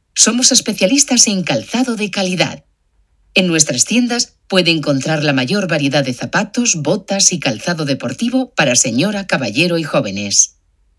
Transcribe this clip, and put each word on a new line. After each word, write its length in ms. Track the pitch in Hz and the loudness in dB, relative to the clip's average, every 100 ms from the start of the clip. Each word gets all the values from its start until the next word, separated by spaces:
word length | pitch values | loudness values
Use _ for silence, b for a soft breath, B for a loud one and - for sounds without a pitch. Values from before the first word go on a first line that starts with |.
| _ - | _ 0
Somos 360 | - 233 254 | 2 4 2
especialistas 760 | 247 - 208 190 277 - 247 - | 2 0 0 2 2 2 2 2
en 160 | 190 | 0
calzado 520 | 170 - - 226 254 220 | 0 -2 -2 -2 0 0
de 140 | 208 | -2
calidad. 560 | 202 185 180 147 - _ _ _ _ _ _ _ - | -2 -2 0 -2 -4 _ _ _ _ _ _ _ 0
En 120 | 185 | 2
nuestras 380 | 165 156 123 - | 2 0 0 0
tiendas 540 | 226 240 240 - _ - | 2 2 0 -4 _ -2
puede 240 | 185 170 | 2 2
encontrar 520 | 165 143 139 160 156 | 2 0 -2 0 0
la 100 | 151 | 0
mayor 340 | 135 127 202 185 | 0 0 0 0
variedad 360 | 156 139 147 | 0 0 0
de 100 | 135 | 0
zapatos, 640 | 127 123 175 214 - 240 165 | -4 -4 -2 -2 -2 -2 0
botas 560 | 143 208 - 196 - | 0 -2 -2 0 0
y 80 | 175 | 0
calzado 460 | 135 110 - 165 143 | -2 -4 -4 -4 -2
deportivo 680 | 135 120 - 233 262 254 - | -4 -4 -4 -2 0 -2 0
para 200 | 147 120 | 0 2
señora, 520 | 127 113 196 202 190 | 0 0 0 -2 -4
caballero 500 | 170 123 110 180 170 | -4 -2 0 0 0
y 60 | |
jóvenes. 760 | 156 156 110 98 101 - - _ _ _ _ | 0 -2 -2 -4 -2 0 -2 _ _ _ _